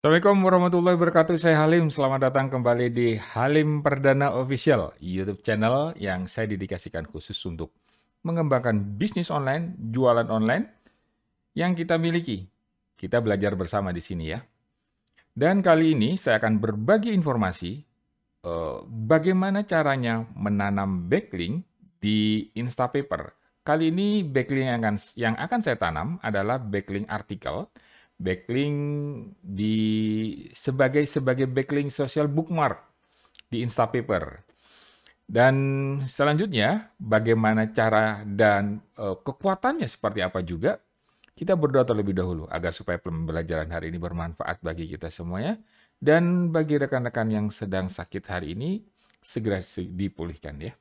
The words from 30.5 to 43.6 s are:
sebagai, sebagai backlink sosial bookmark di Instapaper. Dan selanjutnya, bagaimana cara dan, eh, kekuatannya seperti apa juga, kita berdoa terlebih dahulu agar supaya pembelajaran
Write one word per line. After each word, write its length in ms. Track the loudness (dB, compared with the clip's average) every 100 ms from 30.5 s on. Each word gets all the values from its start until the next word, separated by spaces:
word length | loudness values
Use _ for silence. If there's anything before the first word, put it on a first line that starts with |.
sebagai, 560 | -8 -6 2 2 4 0
sebagai 400 | 0 0 0 0
backlink 400 | -2 -2 -2 -2
sosial 400 | -4 -4 0 0
bookmark 480 | 0 -2 0 0 -2 _ _ _ _ _ -20 -8
di 160 | -4
Instapaper. 800 | -4 0 0 0 0 -2 -2 -12 _ _ _ _ -20 _ _ _
Dan 320 | _ 4 4 4 0 -2 -4 -4
selanjutnya, 880 | -6 0 2 2 0 2 2 0 -4 _
bagaimana 720 | 0 2 4 4 4 2 0
cara 480 | 2 4 4 2 -2 -8
dan, 560 | 4 4 4 0 -6 _ -8
eh, 160 | -6 -6
kekuatannya 640 | -8 -4 -2 0 -2 -2 -6
seperti 320 | -4 -4 -2
apa 240 | -2 -2
juga, 320 | -6 -2 -2 -2 _ _ _ _ _
kita 240 | _ 0 2
berdoa 320 | 4 4 4
terlebih 240 | 2 0
dahulu 320 | 0 -2 -4 -6
agar 240 | -4 -4 -6
supaya 240 | -4 -4
pembelajaran 720 | -4 -6 -4 -4 -2 -4